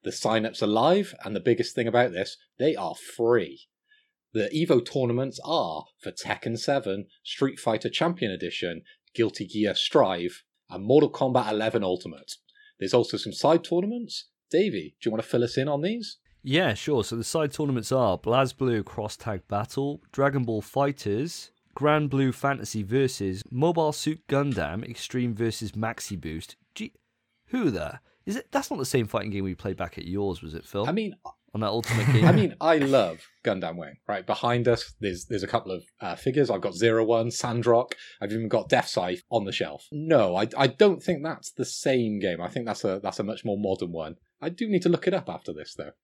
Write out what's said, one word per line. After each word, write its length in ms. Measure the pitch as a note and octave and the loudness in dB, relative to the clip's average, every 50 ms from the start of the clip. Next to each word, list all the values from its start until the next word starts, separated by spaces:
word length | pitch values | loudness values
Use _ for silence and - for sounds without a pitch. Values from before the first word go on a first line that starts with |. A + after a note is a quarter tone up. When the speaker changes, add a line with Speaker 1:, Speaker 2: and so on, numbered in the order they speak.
| _ | _
Speaker 1:
The 60 | G2 | -8
sign-ups 500 | - - - A2+ A2+ A2 G#2 F#2+ F#2 - | -8 -2 -2 0 2 2 0 -2 -2 -2
are 60 | A2+ G#2 | 0 2
live, 480 | G#2 A2+ B2 D#3 F3+ G3+ G3 - - - - | 4 4 6 6 4 4 2 -2 -10 -14 -10
and 100 | G2 G#2+ | -6 -6
the 60 | F#2+ | -2
biggest 340 | F2 B2+ A#2+ - - - - | 2 2 2 2 2 -2 -2
thing 140 | C3+ A#2 A2+ | -4 -2 2
about 240 | G#2+ A#2+ B2 A2+ | 4 4 2 2
this, 240 | E2+ F2+ G2 - - _ _ _ _ - | 0 -4 -6 -6 -8 _ _ _ _ 0
they 160 | B2+ D#3 D3 | 0 0 0
are 180 | G2 F#2+ D#2+ - | 0 -4 -6 -8
free. 680 | - - - - - A#2 A2+ A#2+ A2+ F2 C#2+ C#2 - - _ _ _ _ _ _ _ _ _ _ _ _ _ | -10 -16 -16 -4 0 2 4 4 4 2 -2 -10 -18 -20 _ _ _ _ _ _ _ _ _ _ _ _ _
The 160 | - A2 G2+ G2+ - | -2 -2 -2 0 0
Evo 260 | D#3 E3 D#3 D3+ B2 A#2+ | -2 2 4 4 2 2
tournaments 540 | - - C#3+ B2+ A#2+ A#2+ B2 C3+ C3+ A#2+ - - | 0 -2 -2 0 0 0 -2 -2 -4 -8 -10 -6
are 420 | - E3 D#3+ A2 E2 D#2 D2+ - _ _ _ | -2 -2 -2 -2 -2 -4 -8 -10 _ _ _
for 120 | - G2 | -14 -12
Tekken 440 | - - - - G#2 - - A#2 A#2 A#2 | -12 -10 -6 -6 -6 -4 -4 -6 -6 -4
seven, 480 | - - C#3 A#2 - G2+ F#2+ G2+ G2 _ _ _ _ | -2 0 0 0 0 -4 -6 -6 -8 _ _ _ _
Street 340 | - - - C#3 C3+ C3+ - | -14 -2 -2 -2 -2 -2 -4
Fighter 300 | - A#2+ A2 A2 - A#2 | -2 -2 -2 0 -2 -4
Champion 400 | - - D#3 E3+ F3 F3 - G#2 | -2 0 0 0 0 -2 -4 -4
Edition, 520 | F#2 F2+ F#2 E2 - - - F2 E2+ D2 _ - - _ _ _ _ | -4 -4 -6 -8 -6 -6 -6 -6 -6 -8 _ -20 -20 _ _ _ _
Guilty 280 | - A#2 G#2 - - G#2 F2+ | 0 0 0 0 -6 -10 -6
Gear 260 | G#2+ G#2 G#2+ G2+ - | -2 0 0 0 0
Strive, 720 | - - - - D#3 B2 F#2+ F#2 F2 F2 F2 - - _ _ _ _ _ _ | 0 -2 4 4 4 4 6 2 -2 -4 -6 -6 -10 _ _ _ _ _ _
and 140 | F#2 F#2 G2 | -14 -8 2
Mortal 260 | G#2+ C3 D3+ D3+ B2 | 6 6 6 6 6
Kombat 400 | - - C3+ B2+ B2 B2+ A2+ G#2+ | 2 -2 -2 2 2 2 0 2
eleven 320 | A2 G#2+ A2 A2+ - A2 | -2 0 0 0 0 0
Ultimate. 520 | G2+ F#2 F2+ F2+ - F2+ D#2 - - - - _ _ _ _ _ _ _ _ _ | 0 0 -2 -2 -4 -14 -14 -14 -14 -16 -16 _ _ _ _ _ _ _ _ _
There's 160 | G2 F#2 - | -2 2 4
also 220 | B2 A#2 - - | 4 4 2 -4
some 160 | G#2 - G#2 | -6 -6 -8
side 320 | F#2 - - C#3+ E3 E3 E3 | -4 2 4 4 4 4 2
tournaments. 640 | - E3+ F3 F#3+ G#3 A#3+ A#3+ A#3 - - - - _ _ _ _ _ | 0 0 0 0 -2 -4 -6 -8 -10 -12 -14 -14 _ _ _ _ _
Davey, 460 | - E3 G#3 G#3 A#2+ F#2+ D#2 D2 _ _ | 0 2 2 2 -2 -4 -8 -10 _ _
do 60 | - A#2 | -4 -4
you 20 | |
want 140 | A2 A2 - | -2 -2 -4
to 40 | - | 0
fill 140 | - B2 | 0 0
us 160 | A#2+ A#2 - C3+ | 0 0 0 -2
in 80 | C3 | -2
on 160 | D3 D3 C#3+ | 0 -2 -2
these? 360 | D#3 F#3+ A3+ A#3+ G#3+ - - _ _ _ _ _ | -2 -2 -4 -4 -8 -12 -14 _ _ _ _ _
Speaker 2:
Yeah, 340 | - C3+ C3+ E3 F#3 C#3+ G2+ | -4 0 2 2 2 2 0
sure. 280 | - - - D3 A#2+ | -2 0 0 0 0
So 140 | G2+ - A2+ | 0 -2 -4
the 80 | A#2 A2 | -6 -6
side 260 | - - E3 D#3 C#3+ | -2 -2 -2 -2 -2
tournaments 400 | - - D3+ C#3+ C3 A#2+ G#2+ - | -2 -4 -2 0 -2 -2 0 0
are 260 | C3 C3 B2 G#2 F2+ | 2 2 4 2 2
BlazBlue 680 | E2+ - G#2+ A#2 C3 C3+ B2 - - C3+ B2+ A#2 G#2+ F#2+ | 0 0 2 2 4 2 2 0 -2 0 0 2 0 -2
Cross 320 | - - - G#2 G#2 - | -4 -6 -8 -8 -8 -10
Tag 320 | - - A#2 G#2 F#2 - _ | -8 -8 -6 -6 -6 -6 _
Battle, 540 | G#2 G2+ G#2+ - - C3+ C#3 C#3+ D3 E3 _ _ | -4 -4 -4 -2 -4 -4 -4 -4 -6 -8 _ _
Dragon 320 | - - C3+ C#3+ C#3 C#3 B2 | 0 2 2 2 2 2 0
Ball 180 | A#2 A2+ G#2+ | 0 -2 -2
FighterZ, 880 | G2+ - - C3 C#3 C#3+ C#3 - - G#2 G2+ A2+ C#3+ F3 - - - - _ _ _ _ _ | -4 -2 0 0 2 2 0 -2 -2 -2 0 0 -2 -4 -8 -12 -16 -18 _ _ _ _ _
Grand 360 | - C3+ D3 D3+ D#3 D3+ C#3 | 0 2 4 4 4 2 2
Blue 200 | C3 C3+ C#3 C3 | 2 2 2 2
Fantasy 540 | B2 - - C#3 C#3 - G#2+ - - A2 G2+ | 0 0 -2 -2 -2 -2 -6 -6 -6 -6 -4
versus 580 | F#2+ A#2 C3+ C3+ C3 C3 - G2+ F#2+ F#2 G2 - - | 0 2 2 2 2 0 -2 -4 -4 -4 -4 -8 -8
Mobile 400 | B2 B2 D3 E3+ E3+ E3 D#3 D3+ | -2 0 2 2 2 2 2 0
Suit 300 | D3 - - D#3 D#3 D#3+ _ - | 0 -2 -4 -4 -4 -4 _ 0
Gundam 600 | C#3 C#3 C#3+ C#3+ B2 G2 D#2 C#2+ E2 G2 - - | 0 2 2 0 0 -2 -2 -4 -4 -6 -8 -10
Extreme 460 | A#2 - - - - B2+ B2 A#2+ A2+ | -12 -12 -12 -6 -4 -2 -2 -2 -2
versus 380 | G2+ A#2 A2+ G#2+ - A2+ G2+ | -2 -2 -2 -2 -4 -8 -8
Maxi 480 | - G#2+ A2 A2+ A#2 - - - G2+ E2+ | -4 -4 -4 -4 -4 -8 -10 -8 -8 -8
Boost. 340 | - D#2+ D#2 D#2+ - - - _ _ _ _ | -8 -8 -8 -8 -10 -12 -20 _ _ _ _
Gee, 160 | - A3 - _ _ _ _ _ _ _ _ _ _ _ | -12 -12 -12 _ _ _ _ _ _ _ _ _ _ _
who 260 | _ - B3+ A3+ D3+ | _ -2 0 0 0
the? 260 | G2+ E2+ D2+ D2 - - _ _ _ _ _ | 0 0 -6 -6 -10 -14 _ _ _ _ _
Is 100 | F#3 G3+ | -8 -8
it? 140 | C4 - _ | -8 -8 _
That's 220 | - G#3 - - | -4 -4 -2 -2
not 80 | - D#3 | -6 -6
the 40 | C3 | -4
same 220 | - - C3 A2+ | 0 0 0 0
fighting 240 | G#2 - A2 G2+ G#2+ | 0 -2 -4 -4 -4
game 140 | G2+ G2+ F#2+ | -4 -4 -4
we 100 | F#2+ F2+ | -4 -4
played 220 | - - G2+ F#2 | -4 -6 -6 -6
back 200 | - F2+ F2 - - | -6 -8 -8 -8 -12
at 60 | E2+ | -10
yours, 380 | E2+ F#2 G2+ G2+ G2 F2+ F2 | -6 -4 -2 -2 -2 -4 -6
was 100 | E2+ D#2+ | -10 -12
it, 120 | D2+ E2 - | -12 -12 -14
Phil? 240 | - - G2+ G#2 C3 | -8 -4 -4 -2 0
Speaker 1:
I 20 | |
mean, 240 | F3 A3 A3 G3 - _ _ - - _ _ _ - | -2 -2 -4 -6 -8 _ _ -20 -20 _ _ _ -6
Speaker 2:
On 60 | G#2+ | -2
that 80 | A2 G2+ | -2 0
Ultimate 380 | G#2 A#2 A2+ - A#2 A2+ A2 | 0 -2 -2 0 0 2 4
Speaker 1:
<laughs> 60 | C3+ | 4
Speaker 2:
game? 120 | B2+ - E3+ | 6 8 10
Speaker 1:
I 80 | E3+ | 10
mean, 240 | F3 G#3+ G3+ E3 - - | 10 8 6 4 0 0
I 180 | D#3 D#3+ E3 D#3 | 4 4 4 4
love 420 | C#3 C3+ C3+ B2+ G2+ E2+ D#2+ - - _ _ _ - | 4 6 6 4 4 4 -2 -8 -16 _ _ _ -2
Gundam 320 | A#2+ G2+ F#2 F2+ E2 F2 | -2 -2 -2 -4 -6 -8
Wing. 220 | F2 D#2+ C#2+ C#2 _ _ - | -10 -12 -12 -16 _ _ -6
Right, 180 | G#2 F#2+ F2+ | -6 -6 -2
behind 400 | - G2+ - - A#2+ A#2+ A#2+ A#2 | -4 -4 0 2 2 2 4 4
us, 280 | A#2+ A#2 - - - - _ | 4 2 2 -2 -12 -10 _
there's, 280 | G#2+ G2+ F2+ F2 - | -4 -4 -4 -6 -6
there's 180 | _ A#2 G2 F#2+ | _ -4 -4 -2
a 20 | |
couple 240 | - - A2+ - F#2+ | 0 -2 -2 -2 -2
of, 140 | F#2 F2 - _ _ _ | -8 -8 -8 _ _ _
uh, 160 | G#2+ F2+ E2 | -8 -8 -8
figures. 340 | - - C3+ B2+ D3 C#3 A#2+ | -2 -2 0 2 2 2 2
I've 100 | G#2+ F#2+ | 2 -2
got 140 | F2+ G2+ F#2+ | -2 -4 0
Zero 300 | F2+ A2 A#2 A2+ A2+ A2+ | 4 4 4 6 4 4
One, 260 | G#2+ A#2 A2+ A2+ A#2 | 4 4 2 2 0
Sandrock. 640 | A2+ - - B2 A#2 A#2+ A2+ A#2+ A#2 A#2 B2 - - - - - - _ | -4 -4 -4 -2 -2 2 4 6 6 6 4 2 -8 -12 -12 -20 -12 _
I've 120 | G#2 G2+ | -8 -6
even 160 | G#2+ A2+ A2+ G#2 | -4 -4 -2 0
got 200 | B2+ A2 F#2+ - | 0 0 2 2
Death 200 | - B2 - - | 2 2 2 0
Scythe 340 | - - F2+ F2+ F#2 - _ _ | -2 -2 0 0 -2 -6 _ _
on 140 | A#2+ A2+ G2+ | -2 -2 -2
the 80 | G2 | -2
shelf. 340 | F#2 - F#2 D#2 C#2+ - - _ | -4 -4 -4 -4 -6 -14 -14 _
No, 420 | D3 D3 D#3 D#3+ D#3+ B2+ G#2 F#2 F2+ | -10 -8 2 4 6 6 6 4 2
I, 140 | F#2+ G#2+ A#2 - C3 | 0 0 -2 2 2
I 80 | C#3 | 2
don't 340 | C3 - - G#3+ G3+ F#3 - | 2 6 6 6 6 6 2
think 220 | - - F3 C#3 | 0 -2 -2 -2
that's 300 | D3 D#3+ D#3 - - - | -4 -8 -8 -10 -14 -14
the 120 | _ - B2+ | _ -6 -6
same 540 | - - - - C#3+ C3+ B2+ A#2 A2 G#2+ G2+ | -6 -6 -4 0 2 2 2 2 0 -2 0
game. 220 | F#2 F#2+ E2+ E2 | -2 -2 -2 -2
I 80 | F2 F2+ | -6 -6
think 180 | - C3+ A#2+ | -6 -6 -4
that's 160 | A2+ G2+ - | -4 -6 -2
a, 160 | - G#2 F#2 G2+ | -2 -2 -2 -2
that's 200 | G2+ G2 - - | -4 -6 -4 -4
a 20 | |
much 220 | G#2 G2 A2 - - | -6 -6 -6 -6 -4
more 140 | A2 G2+ G2+ | -4 -2 -2
modern 320 | G#2 F#2+ F#2+ - F#2+ E2+ | 0 -2 -2 -2 -4 -6
one. 240 | E2+ D#2+ D#2 D#2+ E2 _ _ _ _ _ | -6 -8 -8 -10 -12 _ _ _ _ _
I 60 | C#3+ D#3+ | -10 -10
do 200 | F3 - A#3+ G#3+ | -6 -6 -2 0
need 140 | G3+ F3 | 0 2
to 60 | F3+ F3 | 4 2
look 180 | F3 - - | 0 2 0
it 80 | F#3 F#3 | -2 -2
up 140 | F#3 - - | -2 -4 -6
after 240 | E2+ - _ - | -10 -10 _ -12
this, 220 | E2 D2+ D2+ - - | -12 -12 -14 -14 -14
though. 180 | - D2 D2 - _ | -14 -14 -14 -14 _